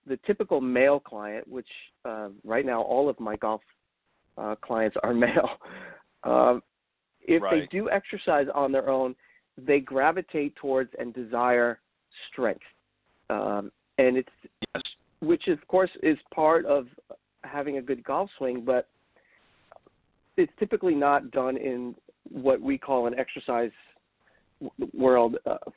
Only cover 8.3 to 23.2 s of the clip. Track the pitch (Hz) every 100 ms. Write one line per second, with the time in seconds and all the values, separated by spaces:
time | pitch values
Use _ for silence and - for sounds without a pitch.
8.3 | 147 139 143 139 135 135 131 127 127 _
9.3 | _ _ - 127 143 135 135 147 175 170
10.3 | 156 143 - 139 131 127 - 120 120 113
11.3 | 120 123 120 120 113 _ _ _ - -
12.3 | - 113 - - _ _ _ _ _ -
13.3 | 104 104 101 104 - _ - 127 127 -
14.3 | _ - _ - - - - _ _ 160
15.3 | 165 - 151 - 185 180 - 156 147 _
16.3 | - 156 165 143 143 123 - _ - _
17.3 | _ 135 143 143 139 127 127 127 143 196
18.3 | - 131 123 120 127 - _ _ _ _
19.3 | _ _ _ _ - _ _ _ _ _
20.3 | - 175 - 208 214 185 147 143 143 120
21.3 | 135 127 135 135 123 123 - _ _ -
22.3 | 135 135 131 135 135 - 131 120 123